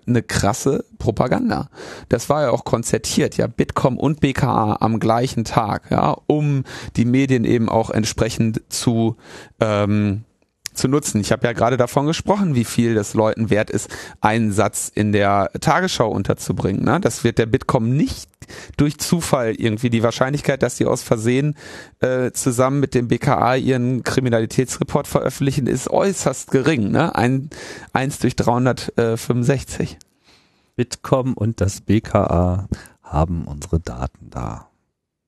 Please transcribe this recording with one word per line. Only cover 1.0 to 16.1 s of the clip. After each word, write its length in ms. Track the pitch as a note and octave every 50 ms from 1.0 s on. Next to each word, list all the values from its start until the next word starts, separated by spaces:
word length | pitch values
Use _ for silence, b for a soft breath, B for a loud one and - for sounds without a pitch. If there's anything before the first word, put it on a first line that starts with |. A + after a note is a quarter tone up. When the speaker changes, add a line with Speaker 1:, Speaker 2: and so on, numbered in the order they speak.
| - - G#2+ - - B2+ - - B3+ A3+ - C#2+ - - B B B B B B B B
Speaker 1:
Das 180 | - A2+ - -
war 140 | C#3+ D3+ D3
ja 80 | B2
auch 140 | A#2 A#2 -
konzertiert, 720 | - - A#2 A2+ - - A2 - - - - C#3+ A2+ - -
ja, 80 | A2+
Bitkom 500 | A#2 A#2 - C#3+ - - - - C#3 B2
und 240 | - - C#3 D#3+ -
B 140 | - C#3 B2+
K 180 | - - B2 A2
A 240 | A2+ A2 G#2+ G#2 - -
am 160 | A2 A2+ G#2+
gleichen 440 | A2+ A2 A2+ A#2 B2 C3 - A#2+ A2
Tag, 460 | - - B2 A2+ G2+ G2 - - -
ja, 240 | - - - D3+ C#3+ - -
um 380 | - D3 D3+ D3 D3 C#3+ C3+ B2+ B B B B B B
die 100 | - A#2
Medien 400 | A#2+ B2 C3 C#3 B2+ C3 B2 A2+
eben 240 | A2+ A2+ A#2+ A2+ -
auch 180 | - A2+ A2 -
entsprechend 720 | - - G#2+ - - - A2+ A2+ - - A#2+ A2+ A2 - - -
zu, 480 | - - - B2 A#2 A2+ A2+ A2+ A2+ B B B B B B B B -
ähm, 680 | A2+ A2 G#2 G2+ G#2 G2+ G#2 G#2 G#2 G#2 G2 G#2+ A2+ _ _ _ _ _ _ _ - - - -
zu 80 | - C3
nutzen. 320 | C3+ D3+ C#3+ - - G#2+
Ich 100 | G2 -
habe 160 | A2+ A2 -
ja 60 | A#2+ A#2
gerade 240 | - A2 A#2 C3
davon 300 | A#2+ A#2+ A#2+ - C#3+ C#3
gesprochen, 480 | D3+ E3 - - - G3+ G#3 G3+ E3+ C#3
wie 100 | A#2+ A2+
viel 300 | - - - A#2+ A2+ A2+
das 200 | G#2+ G2+ - -
Leuten 360 | G#2+ A2 A2 - - A2+ G2+
wert 200 | G2+ G2+ A2 -
ist, 180 | - G2 - - B B B B B B
einen 300 | - G#2+ G#2+ A#2 A2+ G#2+
Satz 400 | G2 G#2 G2+ G#2 - - - - -
in 200 | G#2 G#2 G#2+ G2+
der 380 | G2+ G2+ G2 G2+ G2+ F#2+ - - F#2
Tagesschau 500 | - - C#3+ E3+ F3+ F#3 - - B2 A2